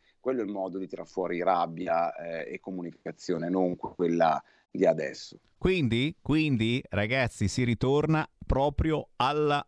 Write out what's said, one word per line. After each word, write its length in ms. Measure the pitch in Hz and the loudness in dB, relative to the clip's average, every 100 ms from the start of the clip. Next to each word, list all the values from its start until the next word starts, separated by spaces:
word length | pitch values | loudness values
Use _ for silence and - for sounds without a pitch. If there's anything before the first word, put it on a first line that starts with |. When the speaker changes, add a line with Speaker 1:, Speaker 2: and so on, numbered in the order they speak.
| _ _ | _ _
Speaker 1:
quello 220 | 123 131 | -4 -4
è 20 | |
il 60 | 104 | -4
modo 280 | 101 95 92 | -6 -6 -6
di 80 | 92 | -8
tirar 220 | 92 85 | -10 -8
fuori 340 | - 87 87 | -4 -4 0
rabbia, 720 | 87 90 82 82 87 82 85 | 0 2 0 -4 -2 0 0
eh, 380 | - 85 82 - | -4 -8 -8 -8
e 80 | - | -10
comunicazione, 880 | - 92 87 82 - - - 85 85 | -10 -8 -10 -10 -14 -10 -6 -4 0
non 260 | 92 92 | 0 0
quella 640 | 87 - - 87 85 82 76 - _ _ | -2 -8 -2 0 4 4 2 -4 _ _
di 160 | - 90 | 2 2
adesso. 520 | 80 73 - - - _ _ | 2 -2 -8 -16 -20 _ _
Speaker 2:
Quindi, 580 | 180 185 127 113 139 - | 0 2 2 2 0 -4
quindi, 600 | - 151 156 127 110 123 - | -2 0 2 2 2 0 -2
ragazzi, 580 | 98 107 131 120 - 101 | -2 0 0 -2 0 0
si 180 | - | 2
ritorna 600 | 123 117 127 143 151 156 156 _ - | 0 2 2 4 4 2 0 _ -2
proprio 640 | 131 143 147 160 151 - - | 0 2 2 0 -2 -4 -2
alla 480 | 127 151 151 143 | 0 2 2 2